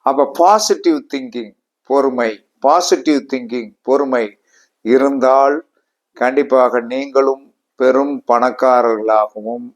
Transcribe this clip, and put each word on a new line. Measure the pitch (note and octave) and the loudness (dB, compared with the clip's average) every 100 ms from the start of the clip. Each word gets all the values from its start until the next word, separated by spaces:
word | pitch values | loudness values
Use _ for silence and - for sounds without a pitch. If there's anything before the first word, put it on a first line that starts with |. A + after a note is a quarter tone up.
அப்ப | C3 C3+ C3 | -2 0 -2
பாசிட்டிவ் | - F3 G#3+ G#3+ F3 E3+ D3+ - | 2 2 2 0 -2 0 -2 -6
திங்கிங், | C#3 B2+ A#2+ G#2+ _ _ _ | -10 -10 -12 -14 _ _ _
பொறுமை, | _ C3+ C3+ B2 A#2 G#2 _ _ | _ 0 0 -2 -4 -6 _ _
பாசிட்டிவ் | C3+ D#3+ - E3+ C#3+ C#3+ - | 2 2 2 0 0 -2 -2
திங்கிங், | C3 A#2 B2 G#2+ _ | -10 -6 -10 -10 _
பொறுமை | - C#3 C#3 B2 G#2+ _ _ _ _ _ | -2 0 0 -2 -4 _ _ _ _ _
இருந்தால் | A2+ B2+ C#3 C#3 B2+ C3+ C#3 D3 - _ _ _ _ | 0 2 2 0 2 4 2 0 -8 _ _ _ _
கண்டிப்பாக | _ B2 C3+ C3 C3 B2 A#2+ | _ -2 0 0 2 2 0
நீங்களும் | A#2 C3 C#3 C3+ C3+ C3+ _ _ _ _ | -4 -8 -2 0 0 -2 _ _ _ _
பெரும் | B2+ C3 C#3+ C3+ - | 2 2 -2 -6 -2
பணக்காரர்களாகவும் | A#2+ B2+ B2 C3 B2 A#2+ A2 A2 A2 G#2+ G#2+ G#2+ A#2+ B2 | 0 0 0 2 2 2 -2 0 0 0 -6 -12 -12 -14